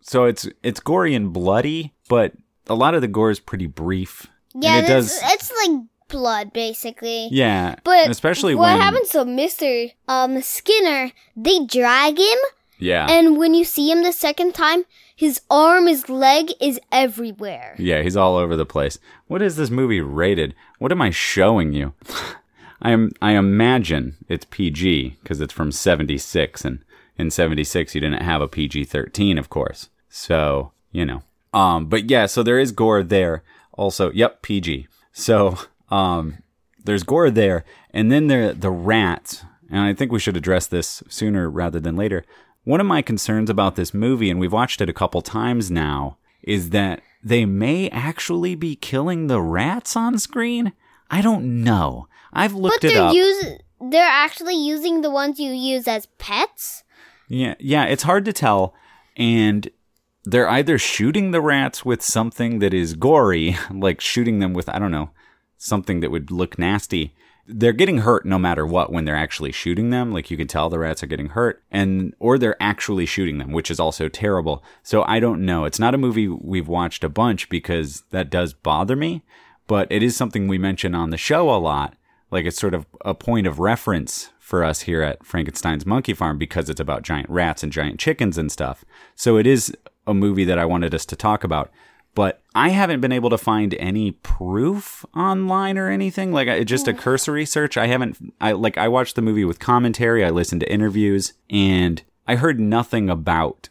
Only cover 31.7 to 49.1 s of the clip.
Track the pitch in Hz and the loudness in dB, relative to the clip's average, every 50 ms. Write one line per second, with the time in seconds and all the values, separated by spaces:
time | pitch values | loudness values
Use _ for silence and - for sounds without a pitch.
31.7 | 85 82 80 78 98 113 107 113 131 123 107 98 - 123 117 117 123 127 135 127 | 4 2 0 0 -2 -2 0 2 2 2 2 2 0 0 2 2 4 2 2 0
32.7 | 107 - 113 110 107 101 95 85 104 95 92 85 82 78 _ _ _ _ _ _ | 0 2 2 4 4 2 2 2 2 2 2 2 -2 -4 _ _ _ _ _ _
33.7 | - - 98 98 - - 98 87 - 95 113 - - _ - - 107 101 87 85 | -6 -4 -2 -2 0 0 -2 -2 2 2 0 0 0 _ -8 -4 -4 -2 -2 -4
34.7 | 76 67 65 _ _ _ _ _ _ - - - 113 104 101 95 87 90 - - | -6 -6 -8 _ _ _ _ _ _ -8 0 2 4 6 4 4 2 -2 -10 -16
35.7 | _ _ _ _ 101 98 95 90 87 85 82 78 73 - - _ _ _ _ _ | _ _ _ _ 0 0 2 2 0 -2 -4 -6 -8 -12 -20 _ _ _ _ _
36.7 | _ _ _ 98 104 101 87 - 131 165 170 143 113 113 107 98 92 82 - - | _ _ _ -2 -2 -2 0 0 2 4 4 4 4 4 4 4 2 0 -4 -8
37.7 | - - _ _ - 98 110 110 131 151 156 147 139 123 113 104 - 82 95 95 | -20 -20 _ _ -2 0 2 4 4 4 4 4 2 2 2 0 -2 -2 -4 -4
38.7 | 92 87 85 98 110 113 104 90 85 - _ - - - - - _ _ _ _ | -4 -2 0 0 2 2 2 0 0 -4 _ -14 -16 -16 -18 -20 _ _ _ _
39.7 | 78 98 101 101 98 - 143 123 117 107 - 107 92 87 73 90 92 90 - - | -2 0 0 0 0 -2 -2 -2 -2 -2 -2 -2 -2 -2 0 2 0 0 0 -2
40.7 | - 87 82 - - - - _ - - 113 107 104 95 90 82 69 80 87 85 | -4 -4 -4 -4 -10 -14 -16 _ -8 -4 -2 0 0 0 -2 -2 -4 -4 -4 -4
41.7 | 80 82 78 82 80 90 104 107 98 87 - _ - - _ _ _ _ _ - | -4 -4 -4 -4 -2 -2 -2 -2 -2 -4 -6 _ -20 -20 _ _ _ _ _ -2
42.7 | 139 170 202 196 175 151 135 - 113 101 - - 110 110 110 107 107 98 101 95 | 0 2 2 2 0 0 0 -2 -4 -4 -2 0 0 0 0 0 2 2 2 2
43.7 | 90 - 90 - - 101 110 123 131 120 110 98 87 90 92 90 98 107 123 127 | 2 -2 -4 -4 -2 -2 0 0 0 2 0 0 0 0 0 0 0 0 0 0
44.7 | - - 104 85 - - 95 87 - 90 - - - 110 113 120 123 120 107 90 | -2 -2 -2 -4 -2 -2 -4 -2 -2 -4 -6 -4 -6 -4 -2 -2 -2 -2 -2 -2
45.7 | 87 82 78 73 73 71 69 71 73 _ _ _ _ _ - - 104 101 87 85 | -2 -2 -2 -2 -2 -4 -6 -8 -10 _ _ _ _ _ -6 -4 -2 -2 -2 0
46.7 | 85 107 98 95 85 - _ _ _ _ - 107 120 120 113 101 95 98 107 127 | 0 0 0 0 -4 -8 _ _ _ _ -2 0 2 2 2 2 0 0 0 0
47.7 | 156 180 190 - - 120 127 151 165 - - - 175 175 170 180 180 156 165 165 | 0 0 -2 -4 -6 -6 -6 -6 -6 -8 -6 -4 -4 -2 -2 -4 -4 -4 -6 -8
48.7 | 147 - - - 135 131 143 180 | -8 -8 -8 -4 -4 -2 -2 -2